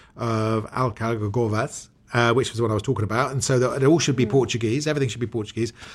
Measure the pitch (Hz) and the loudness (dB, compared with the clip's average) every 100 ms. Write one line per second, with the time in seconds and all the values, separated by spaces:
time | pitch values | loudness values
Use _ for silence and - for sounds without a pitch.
0 | - - 120 113 110 113 107 - 127 107 | -20 -8 -4 -2 0 0 -2 -2 -2 -2
1 | 113 113 107 113 117 107 139 - - _ | -4 -2 -2 0 0 0 -2 -6 -16 _
2 | _ 120 117 117 120 110 117 107 - 131 | _ 2 4 4 0 -2 -2 0 -2 -2
3 | 101 110 135 135 - 131 123 123 135 165 | -2 0 -2 -2 0 2 2 2 4 4
4 | - 135 120 135 117 117 110 123 151 147 | 4 2 2 2 2 0 -2 0 -2 0
5 | 131 117 117 117 104 - 113 - - | -2 -2 -4 -4 -6 -4 -4 -6 -18